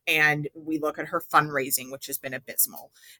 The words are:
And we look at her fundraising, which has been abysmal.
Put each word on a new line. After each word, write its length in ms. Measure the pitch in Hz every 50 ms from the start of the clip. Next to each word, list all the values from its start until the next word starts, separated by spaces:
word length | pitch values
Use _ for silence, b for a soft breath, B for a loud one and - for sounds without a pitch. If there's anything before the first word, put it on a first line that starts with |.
| _
And 400 | 175 160 156 151 151 147 147 147 143 -
we 220 | 160 151 156 156
look 200 | 151 147 151 151
at 100 | 170 156
her 120 | - - 165
fundraising, 720 | - - - 156 151 151 147 135 131 139 - - 127 131
which 160 | 135 135 -
has 100 | - 131
been 160 | - - 135 127
abysmal. 580 | 127 - - 107 - - - - - - - b b b b b